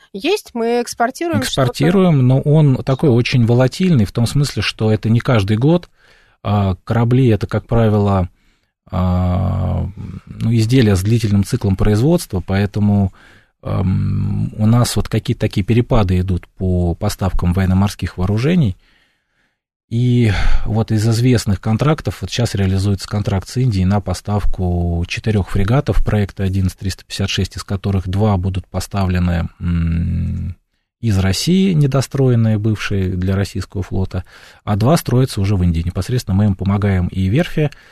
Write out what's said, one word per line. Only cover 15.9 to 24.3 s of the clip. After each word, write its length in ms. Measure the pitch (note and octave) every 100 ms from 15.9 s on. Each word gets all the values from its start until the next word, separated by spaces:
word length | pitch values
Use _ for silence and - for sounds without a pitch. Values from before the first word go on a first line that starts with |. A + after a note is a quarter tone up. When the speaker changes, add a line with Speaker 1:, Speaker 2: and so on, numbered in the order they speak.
| B2 F#2+ F#2
Speaker 2:
идут 260 | F#2 F2 -
по 480 | - F#2 F2+ F2 E2
поставкам 560 | G2+ - F#2+ - F2
военно-морских 640 | F2 F#2+ F#2 G2+ - F#2+ -
вооружений. 600 | F#2 G#2 C3+ F3+ B2 - _ _ _ _ _ _ _ _ _ _ -
И 420 | A2+ B2 A#2+ A2+ F#2 - - -
вот 260 | G#2+ A2+
из 140 | A2 A2
известных 540 | A2+ B2+ A#2+ - F#2+
контрактов, 600 | - A2 B2+ A2+ - -
вот 100 | F#2
сейчас 240 | - A#2+ G2
реализуется 540 | F#2+ F#2+ G2 G2 -
контракт 400 | G#2 G2 G2 -
с 80 | -
Индией 260 | C3 G2
на 160 | F#2 G#2
поставку 1040 | F#2+ F2 -